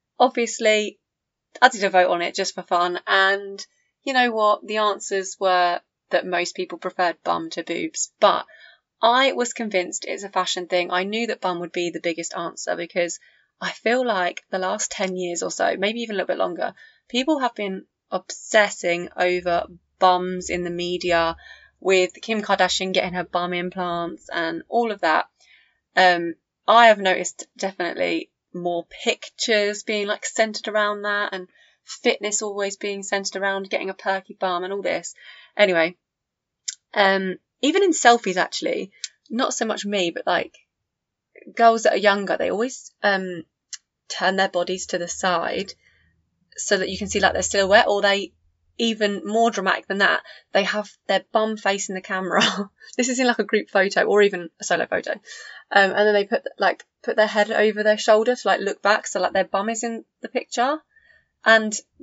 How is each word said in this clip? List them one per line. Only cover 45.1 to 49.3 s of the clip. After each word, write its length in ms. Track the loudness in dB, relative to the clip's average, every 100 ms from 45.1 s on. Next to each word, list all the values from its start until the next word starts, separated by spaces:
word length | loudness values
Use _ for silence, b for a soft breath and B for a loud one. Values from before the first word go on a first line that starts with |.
| -4 -2 0 -2 -6 -8 -12 _ _ _ _ _ _ _ -10
so 220 | -2 -2
that 120 | -2
you 80 | -6
can 100 | -4
see, 120 | 0
like, 140 | 0
their 80 | 0
silhouette, 460 | -2 0 4 6 6
or 140 | 2
they, 320 | 0 0 -4 _ _ _ _ -4
even 440 | -4 -2 -2 -4
more 260 | -2